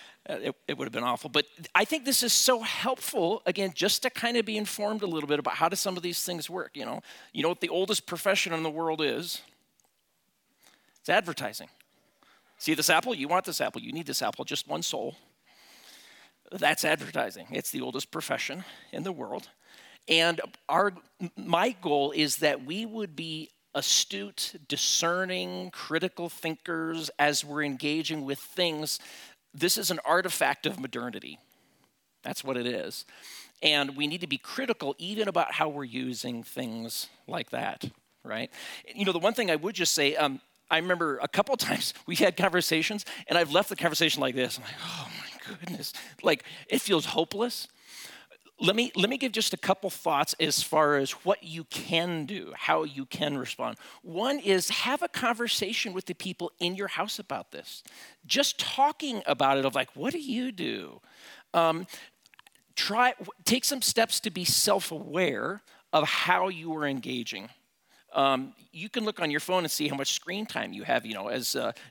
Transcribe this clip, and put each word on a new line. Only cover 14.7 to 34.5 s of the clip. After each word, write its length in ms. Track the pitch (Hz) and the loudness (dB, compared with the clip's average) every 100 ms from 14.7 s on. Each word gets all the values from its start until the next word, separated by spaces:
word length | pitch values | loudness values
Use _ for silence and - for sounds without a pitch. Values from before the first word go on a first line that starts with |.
| 156 | -4
soul. 320 | - - 127 156 _ _ _ _ - - - - - - - _ - | -2 -2 -6 -8 _ _ _ _ -20 -20 -20 -20 -20 -20 -20 _ -14
That's 320 | 185 147 156 | 0 0 2
advertising. 640 | 156 156 143 151 - - - | 2 0 -2 -4 -4 -6 -8
It's 220 | 147 - | -6 -4
the 80 | 139 | -4
oldest 320 | 127 127 - | -4 -6 -8
profession 500 | 160 - 127 - 165 - - - | -8 -4 -4 -4 -8 -12 -18 -12
in 100 | - | -8
the 80 | 190 | -6
world. 380 | 156 110 - - _ _ - - - - | -8 -8 -10 -12 _ _ -20 -20 -10 2
And 340 | 165 165 160 - - - | 4 6 2 -4 -8 2
our, 240 | 165 202 175 - - | 4 4 0 -12 -10
m-, 120 | 175 - | -10 -8
my 380 | 175 170 233 208 | 0 2 2 0
goal 300 | 165 147 143 | 0 2 2
is 240 | 151 151 147 | 2 0 2
that 280 | 151 135 | 2 2
we 220 | 131 190 226 | -4 -6 -6
would 300 | 220 196 147 | -6 -8 -8
be 340 | 165 160 151 _ _ | -8 -8 -10 _ _
astute, 800 | 143 - - - 196 202 - - 175 143 | -2 2 4 2 -4 -8 -6 -6 -8 -6
discerning, 1040 | 143 - - 170 180 185 185 180 180 185 | -2 2 2 2 2 0 -2 -4 -6 -8
critical 560 | - - 160 180 - 170 | -10 -2 0 0 -2 -8
thinkers 800 | - 165 160 - 165 160 165 151 - | -4 -6 -4 -4 -4 -2 -4 -4 2
as 260 | 147 139 | 4 4
we're 200 | 147 147 | -2 -2
engaging 600 | 147 131 147 160 160 156 | -2 -2 -2 0 -2 -4
with 140 | 139 139 | -4 -6
things. 640 | - - 175 151 151 - - - - - _ | -4 0 0 0 -4 -4 -8 -18 -20 -20 _
This 260 | 139 175 220 | 0 2 2
is 120 | 180 | 0
an 80 | 165 | 0
artifact 640 | - 175 180 - 135 135 156 | 4 4 4 2 2 2 -2
of 120 | 175 | -4
modernity. 600 | 131 123 120 101 67 - _ _ _ _ _ _ _ _ | -6 -6 -6 -8 -12 -16 _ _ _ _ _ _ _ _
That's 220 | 127 - | -8 -6
what 120 | 135 123 | -4 -2
it 100 | 120 | -2
is. 400 | 107 85 - - - - - - _ | -2 -4 -8 -12 -18 -20 -18 -20 _
And 360 | 156 147 139 139 | 2 4 2 -2
we 100 | 147 | -2
need 140 | 170 | -2
to 80 | 170 | -4
be 100 | 143 | -4
critical 560 | - | -4